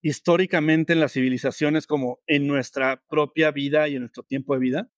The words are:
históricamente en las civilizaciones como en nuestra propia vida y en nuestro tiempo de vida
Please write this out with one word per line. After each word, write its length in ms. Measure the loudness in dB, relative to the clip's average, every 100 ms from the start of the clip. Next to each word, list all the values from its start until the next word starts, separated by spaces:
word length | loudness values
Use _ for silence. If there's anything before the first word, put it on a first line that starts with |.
históricamente 880 | -2 -2 2 4 4 2 4 2 4
en 80 | 2
las 120 | 2
civilizaciones 720 | 2 0 0 -2 0 0 0 0
como 340 | -2 -2 -6 -16
en 200 | -8 -2
nuestra 560 | -2 -2 -2 -2 -2 _
propia 420 | -2 -2 0 0
vida 380 | 0 -2 0 0
y 60 |
en 60 | -4
nuestro 220 | -10 -14
tiempo 320 | -8 -8 -2
de 60 | 0
vida 300 | 0 -2 -6